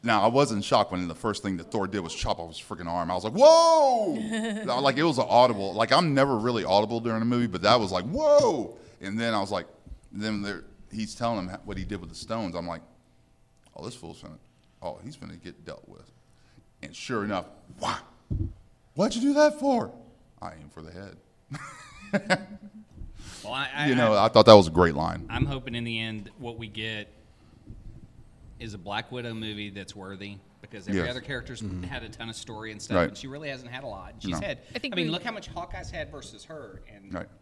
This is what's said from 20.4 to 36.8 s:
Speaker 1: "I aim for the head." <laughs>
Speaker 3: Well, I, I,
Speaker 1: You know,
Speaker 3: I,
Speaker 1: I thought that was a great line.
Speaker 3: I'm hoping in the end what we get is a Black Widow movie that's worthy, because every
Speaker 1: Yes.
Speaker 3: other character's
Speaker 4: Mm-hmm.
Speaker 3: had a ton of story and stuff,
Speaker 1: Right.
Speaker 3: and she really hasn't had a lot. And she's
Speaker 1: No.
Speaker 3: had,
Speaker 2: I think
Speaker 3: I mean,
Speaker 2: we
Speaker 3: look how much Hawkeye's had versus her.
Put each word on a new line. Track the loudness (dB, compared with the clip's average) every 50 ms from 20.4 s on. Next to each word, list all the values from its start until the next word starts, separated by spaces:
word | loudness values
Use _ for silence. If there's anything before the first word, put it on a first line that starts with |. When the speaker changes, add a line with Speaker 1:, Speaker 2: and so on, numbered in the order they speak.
Speaker 1:
"I | -14 -14
aim | -14 -14 -18 -20
for | -18 -18
the | -18 -16
head." | -16 -16 -16 -16 -18 -20 _ _ _ _ _ _ -16 -16 -14 -16 -18 -20 -20 -20 -20 -20 -10 -6
<laughs> | -4 -4 0 0 -2 -2 -2 -10 -18 -18 -18 -20 -20 -20 -20 -20 -18 -16 -16 -16 -16 -16 -16 -16 -16 -14 -12
Speaker 3:
Well, | -8
I, | -6 -6 -6 -6 -4
I, | -2 0 2
Speaker 1:
You | 4
know, | 4 4 4 6
Speaker 3:
I, | 6 4
Speaker 1:
I | 8
thought | 8 10 12
that | 12 12
was | 12 12 8
a |
great | 6 6 6 6 4
line. | 0 -2 -4 -4 -6 -8 -8
Speaker 3:
I'm | -2 -2 -2
hoping | -2 -2 -6 -8 -8 -8
in | -6 -6
the | -6 -4 -4
end | -6 -6 -6 -10 -12 -14 -16 -14
what | -12 -12 -10
we | -10 -12 -12
get | -10 -8 -8 -8 -8 -8 -10 -12 -18 -20 -20 _ _ _ -20 -20 -20 -20 -20 -20 -20 -18 -18 -18 -18 -18 -20 -20 -20 -20 -20 -20 -20 -20 -20 -20 -18 -16
is | -14 -14 -14
a | -14
Black | -10 -6 -6 -6 -6 -6
Widow | -10 -10 -8 -8 -8
movie | -8 -8 -8 -8 -8 -10 -10
that's | -10 -12 -14 -14 -14
worthy, | -14 -14 -14 -12 -12 -12 -14 -14 -16 -20 -20 _ _
because | -20 -18 -18 -16 -8 -4
every | -4 -2
Speaker 1:
Yes. | -2 -4
Speaker 3:
other | -6 -8
character's | -10 -10 -10 -10 -10 -12 -12 -10
Speaker 4:
Mm-hmm. | -10 -8 -8 -8
Speaker 3:
had | -8 -10 -10 -10
a | -12 -14
ton | -14 -12 -12 -12
of | -12
story | -12 -14 -14 -14 -12 -12 -14
and | -14 -14
stuff, | -8 -2 0
Speaker 1:
Right. | 0 0 0
Speaker 3:
and | -2
she | -8 -12
really | -12 -12 -10 -10 -10
hasn't | -10 -10 -14 -14
had | -14 -12 -12
a |
lot. | -12 -12 -12 -14 -16 -16
And | -12
she's | -8 -6 -6 -6
Speaker 1:
No. | -6
Speaker 3:
had, | -6 -8 -10 -12 -14 -12
Speaker 2:
I | -10
think | -8 -4 -4
Speaker 3:
I |
mean, | -2 -2
Speaker 2:
we | -2
Speaker 3:
look | -4 -4 -6
how | -8
much | -8 -8 -12 -12
Hawkeye's | -10 -10 -10 -10 -12 -14 -12 -12
had | -10 -10 -10 -10
versus | -12 -16 -16 -16 -18 -20 -20
her. | -18 -16 -16 -16 -16 -18 -20